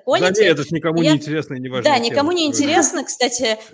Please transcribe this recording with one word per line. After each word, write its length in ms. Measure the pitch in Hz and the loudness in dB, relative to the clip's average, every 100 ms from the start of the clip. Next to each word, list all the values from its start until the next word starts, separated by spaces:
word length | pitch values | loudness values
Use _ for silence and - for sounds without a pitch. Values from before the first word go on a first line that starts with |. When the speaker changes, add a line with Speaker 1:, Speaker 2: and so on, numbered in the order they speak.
| - | -2
Speaker 1:
quality. 160 | - | 0
Speaker 2:
Да 100 | 180 | 2
не, 100 | 202 196 | 4 4
это 180 | 151 | 2
ж 80 | 143 | -2
никому 300 | 160 165 165 | -4 -2 2
Speaker 1:
Я 100 | 151 | 2
Speaker 2:
не 40 | 151 | 2
интересно 380 | 147 156 139 131 | 0 -6 -6 -8
и 40 | |
не 100 | 127 | -6
важная 240 | 127 302 262 | 0 2 2
Speaker 1:
Да, 40 | |
Speaker 2:
тема, 60 | 233 | 0
Speaker 1:
никому 220 | 233 294 | 0 0
не 140 | 359 311 | 0 -2
Speaker 2:
тем 140 | 269 | 0
более. 40 | 285 | 2
Speaker 1:
интересно, 380 | 339 311 330 | 2 2 -2
кстати. 540 | 269 - 247 - 240 220 - | -6 -4 -2 -2 -2 -4 -8